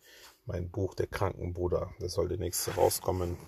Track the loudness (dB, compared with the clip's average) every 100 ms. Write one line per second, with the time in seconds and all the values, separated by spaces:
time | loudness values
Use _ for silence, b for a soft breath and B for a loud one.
0 | B B B B -6 -4 -4 -2 -2 0
1 | -2 0 0 0 -4 0 2 2 -2 -6
2 | -4 0 0 0 -2 -2 -2 4 6 4
3 | 0 2 2 -2